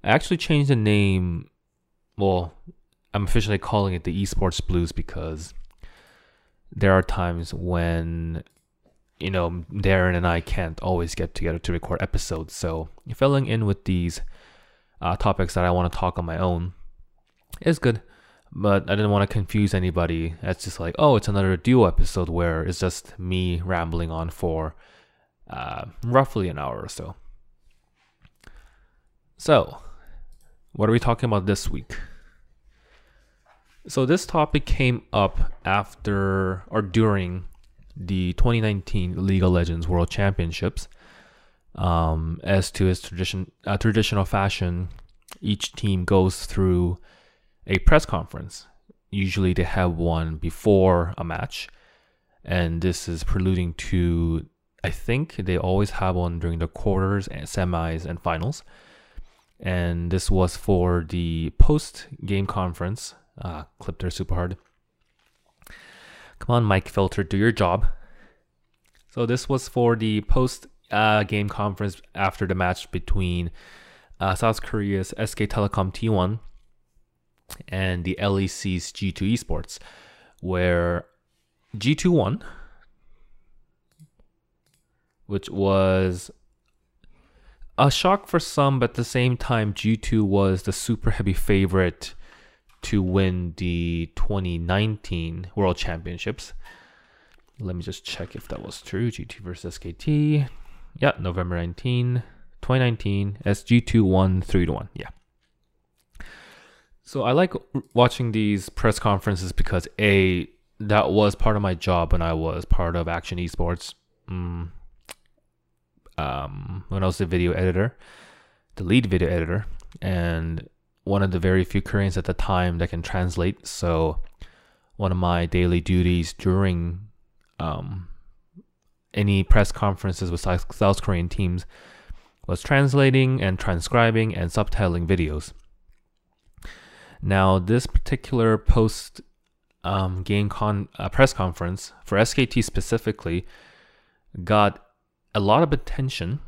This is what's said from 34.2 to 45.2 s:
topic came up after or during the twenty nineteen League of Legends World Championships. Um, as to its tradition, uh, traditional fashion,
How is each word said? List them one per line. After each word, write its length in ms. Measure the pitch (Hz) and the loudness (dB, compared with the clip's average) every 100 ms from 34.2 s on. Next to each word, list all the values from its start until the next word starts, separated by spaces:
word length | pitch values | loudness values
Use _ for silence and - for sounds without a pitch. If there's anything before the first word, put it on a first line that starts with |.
topic 400 | - 165 151 151 | 0 0 0 0
came 380 | - - 127 120 - | 0 2 2 0 -2
up 400 | 110 98 - - - | 0 0 2 0 0
after 1000 | - 98 101 - - 101 98 95 95 95 - | -2 -2 -2 -8 -4 0 0 0 -2 -4 -4
or 120 | 110 | -4
during 640 | 98 110 110 101 87 90 - - - _ - | 0 2 2 2 -2 -6 -10 -18 -20 _ -20
the 380 | - 87 95 90 | -14 -4 -2 -2
twenty 280 | 85 120 117 | 4 4 4
nineteen 680 | 110 98 - 104 90 90 98 | 0 -2 -2 -2 -2 -2 0
League 160 | 95 | 4
of 80 | 92 | 4
Legends 360 | 90 82 85 82 | 4 2 -2 0
World 220 | 87 85 | 0 0
Championships. 760 | - 98 95 85 80 92 - - - - - - _ _ _ _ | 0 0 0 -4 -2 -4 -6 -12 -20 -20 -20 -20 _ _ _ _
Um, 640 | - 92 82 82 80 80 82 | -4 0 2 2 0 -4 -6
as 280 | - 98 90 | 0 0 0
to 160 | - 95 | 0 2
its 140 | 87 | 2
tradition, 500 | - 87 92 95 92 _ - | -6 -6 -4 -4 -8 _ -6
uh, 100 | 101 | 0
traditional 480 | 113 107 104 104 | 2 2 0 0
fashion, 640 | 95 101 98 - 90 87 90 - - _ | 0 0 0 0 -4 -2 -6 -10 -20 _